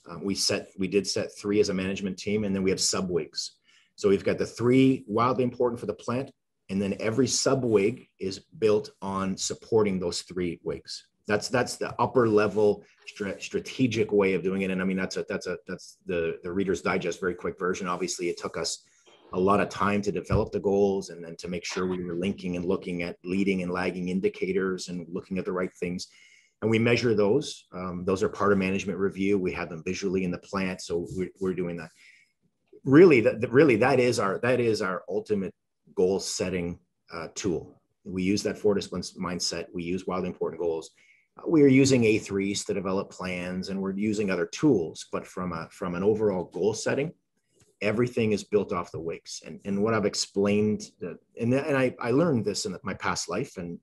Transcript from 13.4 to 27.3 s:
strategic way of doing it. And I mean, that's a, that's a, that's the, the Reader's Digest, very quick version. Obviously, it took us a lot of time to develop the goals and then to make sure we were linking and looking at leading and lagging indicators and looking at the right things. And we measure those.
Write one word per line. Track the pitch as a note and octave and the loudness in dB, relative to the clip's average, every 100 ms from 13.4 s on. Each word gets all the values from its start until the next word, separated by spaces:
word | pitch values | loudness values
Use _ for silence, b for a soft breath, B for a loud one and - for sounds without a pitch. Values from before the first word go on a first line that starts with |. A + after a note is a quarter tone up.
strategic | - G2 - - B2+ A2 G#2+ | -6 -6 -6 -2 0 0 2
way | G#2 G2 | 4 4
of | F2+ | 2
doing | F2+ F#2+ | 0 -2
it. | F#2+ | -2
And | F#2 | -2
I | F#2+ | -2
mean, | F#2+ | -2
that's | F#2 F2+ | -2 -4
a, | E2+ | -6
that's | G2 F#2 | -6 -6
a, | F2 - | -8 -10
that's | F2 - - - | -14 -14 -16 -6
the, | F2 E2 - | -2 -2 -4
the | F2+ | -6
Reader's | F2+ F#2+ F2+ | -2 0 0
Digest, | G2 F#2 F2 D#2+ | 0 -2 -2 -4
very | F#2 F2 | -4 -4
quick | F#2 - | -6 -4
version. | F2+ F#2 F#2 | -4 -4 -4
Obviously, | F2 F2+ - F2 | -4 -4 -4 -4
it | E2 | -4
took | F#2+ - | -6 -6
us | D#2+ - _ b b _ - | -6 -8 _ b b _ -8
a | F#2 | 0
lot | F#2 G2+ | 4 4
of | - | 2
time | - G2 G#2 | 0 0 0
to | G2+ | 0
develop | E2+ - F#2+ A2+ | -4 0 0 0
the | G2+ | -2
goals | G2+ G2 G2+ G2 F#2 | 0 2 2 0 -6
and | E2+ | -12
then | E2 E2+ | -14 -12
to | F2 | -8
make | F2+ - | -8 -6
sure | - F#2 | -4 -2
we | F2+ | -2
were | F2 E2+ | -4 -4
linking | F#2+ F#2+ F#2 F2 | -4 -4 -4 -4
and | |
looking | F2 F#2+ F#2 F2 | -2 -2 -2 -6
at | F2 - F2 | -6 -8 -4
leading | F#2+ G2 F#2+ | 0 2 0
and | F2 | 0
lagging | F2+ F#2 F2+ F2+ | -2 -2 -2 -2
indicators | F#2 G#2 - F#2 F#2+ F#2+ F#2 - | 0 0 0 -2 0 0 -2 -6
and | F2 E2 | -10 -8
looking | - - F#2 | -10 -8 -6
at | |
the | E2+ | -4
right | F2+ F#2 - | -4 -4 -6
things. | F2+ F#2 - b b b b - | -6 -6 -10 b b b b -4
And | A2 | 0
we | A2+ | 2
measure | A#2 A#2+ B2 | 4 2 2
those. | G#2+ G2+ | 4 4